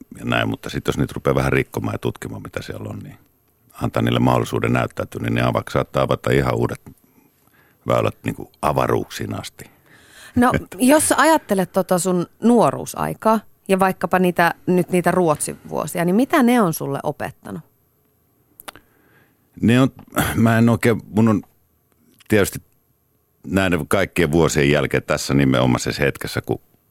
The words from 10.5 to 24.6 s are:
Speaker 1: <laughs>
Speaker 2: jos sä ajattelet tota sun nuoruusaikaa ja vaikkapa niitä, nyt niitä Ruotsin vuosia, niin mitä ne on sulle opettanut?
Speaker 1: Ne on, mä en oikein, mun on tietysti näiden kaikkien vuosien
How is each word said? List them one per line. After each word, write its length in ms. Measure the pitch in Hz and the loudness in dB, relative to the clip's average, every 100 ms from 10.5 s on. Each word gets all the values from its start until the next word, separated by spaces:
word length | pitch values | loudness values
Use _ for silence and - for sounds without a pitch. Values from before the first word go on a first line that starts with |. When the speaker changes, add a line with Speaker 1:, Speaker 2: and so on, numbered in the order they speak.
| - - | 0 -4
Speaker 1:
<laughs> 100 | 180 | 0
Speaker 2:
jos 300 | 254 302 - | 4 4 4
sä 60 | 285 | 2
ajattelet 540 | 302 311 - 196 180 | 4 2 0 -2 -2
tota 280 | 190 - 180 | -2 0 0
sun 280 | 185 180 - - | 0 -2 -2 0
nuoruusaikaa 960 | 226 240 151 - - - 78 160 220 220 - _ - | 2 4 4 0 -8 -6 -6 -2 0 0 -2 _ -2
ja 120 | 190 | 2
vaikkapa 400 | 190 185 175 185 | 2 0 -2 2
niitä, 340 | 180 175 170 - - | 2 2 0 0 0
nyt 220 | 180 - | 0 2
niitä 220 | 180 175 | 0 2
Ruotsin 460 | 175 170 147 - - - | 2 2 0 -4 -10 -8
vuosia, 360 | 64 156 175 170 | -6 -4 -2 0
niin 100 | 202 | 2
mitä 280 | 277 320 | 2 4
ne 180 | 233 247 | 4 4
on 120 | 180 | 2
sulle 260 | - 139 139 | -2 -6 -6
opettanut? 580 | 151 - 95 - - 98 - _ _ _ _ _ _ _ _ _ - - _ _ _ _ _ _ _ - | -6 -6 -10 -12 -14 -14 -14 _ _ _ _ _ _ _ _ _ -20 -20 _ _ _ _ _ _ _ -2
Speaker 1:
Ne 200 | 98 123 | 2 4
on, 100 | 135 - - - 110 107 | 2 0 -8 -4 -2 0
mä 220 | 113 113 | 2 4
en 120 | 117 | 4
oikein, 320 | 113 120 101 - | 4 2 0 -2
mun 220 | 104 113 | 2 2
on 140 | 98 - _ _ _ _ _ _ _ - | 2 -2 _ _ _ _ _ _ _ 0
tietysti 320 | 107 92 - _ _ _ _ _ _ _ _ - | 2 2 -4 _ _ _ _ _ _ _ _ -4
näiden 400 | 92 92 85 71 | 0 2 0 0
kaikkien 440 | 101 90 - 80 | 0 0 0 2
vuosien 380 | 82 76 76 | 4 4 4